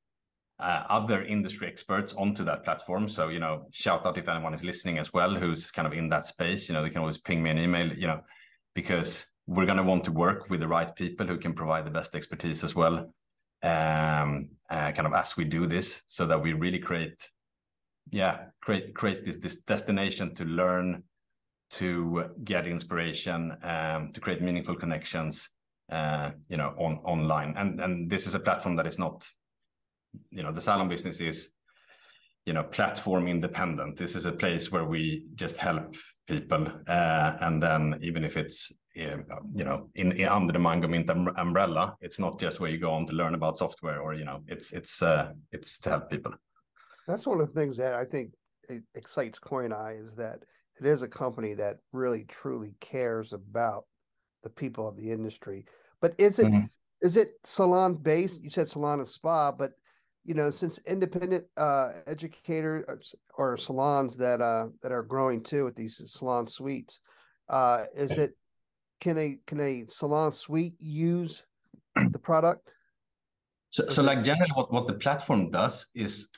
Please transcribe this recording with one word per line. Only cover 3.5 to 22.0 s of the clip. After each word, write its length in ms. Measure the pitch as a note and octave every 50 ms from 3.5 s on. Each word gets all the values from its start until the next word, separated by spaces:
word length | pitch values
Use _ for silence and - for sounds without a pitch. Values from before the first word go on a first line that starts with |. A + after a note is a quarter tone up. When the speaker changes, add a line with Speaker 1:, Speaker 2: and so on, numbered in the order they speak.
| D#2+ D2+ - - -
Speaker 1:
shout 340 | - - - F2 E2 -
out 100 | F2+ F2
if 120 | F2+ E2 F2
anyone 260 | E2+ E2 D#2+ D#2+ D#2
is 80 | D#2 D#2+
listening 360 | F2+ F2 - - F#2 E2 D#2
as 140 | D2+ - -
well, 220 | F2+ F2 F#2 G2
who's 380 | F2+ F2+ E2+ E2 E2 E2+ - -
kind 160 | - E2 D2+
of 40 | -
in 160 | - - D#2+
that 140 | D#2+ D2+ -
space, 440 | - - - - E2+ F#3+ G3+ - -
you 60 | C3
know, 100 | - D#2
they 60 | -
can 100 | - E2+
always 180 | D#2+ D#2+ D#2 -
ping 240 | - - F#2 E2 D#2+
me 80 | D#2+
an 80 | D#2 D#2
email, 340 | E2 F2+ F2 E2+ E2+ E2 D2+
you 140 | C#2 F#2
know, 140 | E2 D#2 D2+ - - - - - - _ _ _ _ _
because 520 | - E2+ - F#2+ E2+ E2+ - - - - - _ _ _ -
we're 180 | F2 F2+ F#2+
gonna 160 | F#2 G2 F#2+ F#2
want 220 | F#2 F#2 F2+ -
to 80 | - D#2+
work 360 | D#2 F2 F2+ G2+ - - -
with 100 | F#2+ E2
the 80 | D#2 D#2+
right 260 | E2 E2 E2+ E2 -
people 320 | - F#2 F2 F2+ - G#2+
who 100 | F2+ F2
can 160 | E2+ - E2+ D#2+
provide 320 | - E2 D#2 D#2+ D#2+ D#2
the 60 | D2+
best 240 | D2+ E2 D#2 - -
expertise 480 | D#2 D2+ - - D2+ - E2 D2+ D#2 -
as 140 | D#2 D2+
well, 360 | E2+ E2 E2 E2+ E2 E2 - - _ _ _ _ _ _ _ _ _ -
um, 840 | E2 E2 D#2+ D#2 D#2 D#2 D#2 D#2 D#2+ D2+ D2+ D2 D2 D2 C#2+ C#2 - - - _ -
uh, 220 | - D#2+ D2+ D2 C#2+
kind 140 | - D#2
of 80 | D2+ D2
as 220 | F#2 - - -
we 60 | - E2
do 240 | D2+ D2+ E2 F2
this, 360 | E2+ E2+ F2+ F#2 - - - -
so 200 | _ - - F2+
that 140 | D#2+ D#2+ D#2+
we 120 | D2 E2 D#2+
really 260 | D#2 D#2+ F2+ F#2 F2
create, 500 | - - F2 E2 D#2+ D#2 - - - - _ _ _ _ _ _ _ _ _ _ _ _ _ _ _ - -
yeah, 320 | G2+ F#2+ F#2 - - - - - _
create, 340 | - - G#2+ F#2+ - - -
create 300 | - - G#2 F#2+ - -
this, 140 | G2 E2 -
this 180 | - F2 -
destination 760 | - - - G#2+ F#2+ - - G2+ G2 G2 G2 F#2 - G2 E2 -
to 120 | - F2+
learn, 580 | D#2+ E2 E2+ F2+ F#2 F2+ F2+ F2+ F2+ F2 F2 - _ _ _ _ _ _ _ _ _ _ _ _ _ -
to 540 | - F#2 F2+ F2 F2